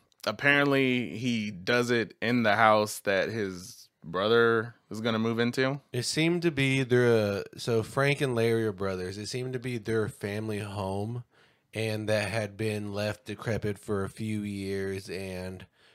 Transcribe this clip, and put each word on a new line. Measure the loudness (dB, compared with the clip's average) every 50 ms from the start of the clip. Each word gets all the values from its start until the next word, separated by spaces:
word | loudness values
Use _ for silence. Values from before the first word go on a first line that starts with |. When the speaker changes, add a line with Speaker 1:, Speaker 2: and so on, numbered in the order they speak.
| _ _ _ _ -6
Speaker 1:
apparently | -6 -6 0 2 4 4 4 4 4 4 2 2 2 0 0 -2 -4 -6 -4
he | -2 -2 0 -2 -2 -4
does | -8 -8 -2 0 2 2 2 2
it | 2 0 0 -2 -6 _
in | -2 0 2 2 4
the | 4 6
house | 6 8 8 8 6 4 0 -4 -4
that | 0 2 2 2 2 0
his | 0 -2 -4 -4 -6 -8 -14 -16 -18 -20 -20 _ _ _ -14
brother | -6 -2 0 2 4 6 6 6 6 4 2 0 -4 -12 _ _ _
is | -10 -4
gonna | -2 -2 0 0
move | 0 0 0 0
into. | 0 0 0 0 0 0 -2 -6 -10 _
Speaker 2:
It | -6 -4 -4
seemed | -2 0 2 2 2 2 2
to | 0 0
be | 2 2 2 2 2 2 2
their, | 4 4 6 6 6 6 6 4 2 0 -2
uh, | -4 -8 -12
so | -8 -2 0 0 0
Frank | 0 0 0 2 2 2 2 2
and | 0 0 2
Larry | 2 2 2 2 2 0
are | -2
brothers. | -2 -2 -4 -4 -4 -4 -6 -6 -8 -8
It | -8
seemed | -6 -6 -6 -6 -6 -8
to | -6
be | -6 -6 -8 -6
their | -4 -2 0 0 0 -2
family | -4 -6 -6 -4 -4 -4 -4 -4 -6 -6
home, | -6 -6 -6 -4 -4 -2 -2 -4 -4 -4 -6 -8 -10 _ _ _ _ _ _ _ _ _ -6
and | -4 -2 -2 -2 -4 0 0
that | 0 2 0 0
had | -2 -2 -4 -4 -4
been | -4 -2 -2 -2 -2 -4 -6 -4
left | -2 -2 -2 -2 -4 _
decrepit | -12 -12 -6 -4 -2 -2 -2 -2 -4 -4 -6
for | -6 -4 -2 -2 -2
a | -4
few | -6 -6 -6 -4 -2 -4
years, | -4 -4 -6 -6 -4 -4 -4 -4 -4 -4 -6 -6 -8 -8
and | -8 -8 -8 -8 -8 -8 -8 -10 -10 -12 -16 _ _ _ _ _